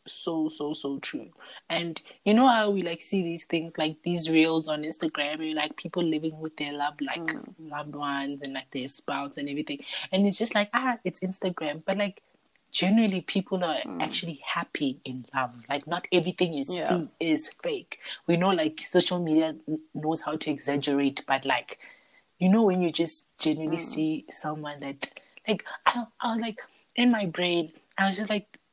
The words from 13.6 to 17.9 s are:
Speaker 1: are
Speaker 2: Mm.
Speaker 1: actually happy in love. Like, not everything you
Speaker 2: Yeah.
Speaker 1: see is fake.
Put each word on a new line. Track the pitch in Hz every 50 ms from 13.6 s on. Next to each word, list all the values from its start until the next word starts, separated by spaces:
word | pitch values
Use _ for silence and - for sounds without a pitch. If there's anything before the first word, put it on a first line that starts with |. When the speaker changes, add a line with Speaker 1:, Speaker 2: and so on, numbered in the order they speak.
| 180
Speaker 1:
are | 165 147 127 -
Speaker 2:
Mm. | - - -
Speaker 1:
actually | - - - - - 170 156 135 -
happy | - - 170 170 - - - 151 135 131 - -
in | 135 127 127 120 - -
love. | 135 131 120 120 123 117 -
Like, | 139 143 -
not | 156 170 180 - -
everything | 185 180 160 180 170 - 180 170 165
you | 139 135
Speaker 2:
Yeah. | - 180 175 151
Speaker 1:
see | - 185 175 156 - - -
is | 165 165 156 147 - -
fake. | - - - 180 151 - - _